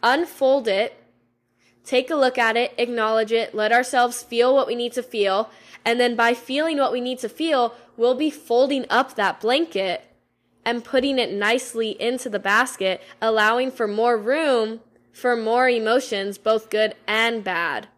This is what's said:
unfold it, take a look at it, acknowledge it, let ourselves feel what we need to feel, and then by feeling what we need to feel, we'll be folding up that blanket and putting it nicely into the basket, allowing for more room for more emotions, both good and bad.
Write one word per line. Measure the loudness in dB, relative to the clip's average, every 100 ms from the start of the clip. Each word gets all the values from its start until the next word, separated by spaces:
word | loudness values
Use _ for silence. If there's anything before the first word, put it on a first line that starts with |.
unfold | 2 0 -2 0 2 2 2
it, | -2 -2 -6 _ _ _ _ _ _ _ _ -2
take | -2 0
a | 0
look | 2 2
at | 0 0
it, | -2 -2
acknowledge | -4 -2 0 0 0
it, | -2 -2
let | -2 2
ourselves | 2 2 2 0 -2
feel | -6 0 4
what | 4 2
we | -2
need | -4
to | -6
feel, | -8 -2 0 0 -2 -10 -20 -8 -4
and | 0
then | 0 2
by | 2
feeling | 0 -4 -2 -2 0
what | 0
we | -2
need | -6 -8
to | -10
feel, | -6 -2 0 0 -4 -20 -2
we'll | 0 2
be | -2
folding | -4 -2 2 2 0 0
up | 0 0 0
that | -2 0
blanket | 0 0 0 -4 -4 -6 -10 _ _ _ _ _ -6
and | -6
putting | -2 0 0 0
it | -2
nicely | -2 0 0 -2 -4 -4 -2
into | -4 -4 -6
the | -6
basket, | 0 2 0 -2 -4 -4 -8 -4
allowing | 0 2 2 2 -2
for | -2 -4
more | 0 2 2
room | 0 0 2 0 0 -6 _ _ _
for | -6 -2 -2
more | 0 2 2
emotions, | 2 2 0 0 -6 -6 -4
both | 0 0 0
good | 0 0 -2 -4
and | 0 0 -2
bad. | -4 -4 -4 -6 -10